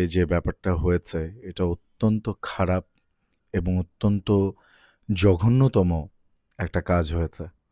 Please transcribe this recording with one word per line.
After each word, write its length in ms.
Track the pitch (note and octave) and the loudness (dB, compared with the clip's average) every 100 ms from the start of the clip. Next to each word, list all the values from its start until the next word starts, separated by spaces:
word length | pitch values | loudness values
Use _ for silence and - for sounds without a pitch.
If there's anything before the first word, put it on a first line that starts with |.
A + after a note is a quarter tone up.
| F2+ | 0
যে 160 | F2+ E2 | 0 0
ব্যাপারটা 460 | F2 - - F#2+ | 0 -2 -6 -4
হয়েছে, 480 | F2 F2 F2 - E2 D#2+ A2 | -2 0 0 -2 -6 -8 -12
এটা 200 | F#2+ F2+ | -14 -4
অত্যন্ত 640 | F2+ E2+ _ - A2 A2 A2 G2 | -4 -4 _ -2 0 0 -4 -8
খারাপ 420 | - - F2+ F#2 - _ _ _ _ _ _ | -8 -4 -2 -2 -4 _ _ _ _ _ _
এবং 180 | G2+ E2+ F2+ | -6 -2 -2
অত্যন্ত 500 | F2 - G#2+ G2+ - G2+ G2 - _ _ _ _ - | -4 -2 0 0 2 2 2 -4 _ _ _ _ -6
জঘন্যতম 960 | G2 G2 F2 A2+ B2+ C3+ A#2 F2+ E2+ D2 _ _ _ _ - | 2 4 4 4 4 4 4 2 0 -6 _ _ _ _ -8
একটা 240 | E2+ F2+ | -4 -4
কাজ 240 | E2 F2 D#2 | 0 0 0
হয়েছে। 320 | E2 E2 - D#2+ _ _ | -2 -4 -6 -16 _ _